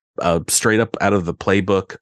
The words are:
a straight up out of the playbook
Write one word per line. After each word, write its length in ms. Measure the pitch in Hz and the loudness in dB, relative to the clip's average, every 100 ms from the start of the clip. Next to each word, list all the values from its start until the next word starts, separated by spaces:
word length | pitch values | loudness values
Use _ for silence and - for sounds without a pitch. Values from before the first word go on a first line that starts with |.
| _ - | _ -4
a 220 | 87 85 - | 0 0 0
straight 320 | - 117 110 | 0 2 2
up 160 | 113 - | 0 0
out 120 | 101 | 0
of 120 | 101 85 | 0 -2
the 100 | 82 | -4
playbook 600 | - 98 95 95 - - | 0 0 2 0 -2 -12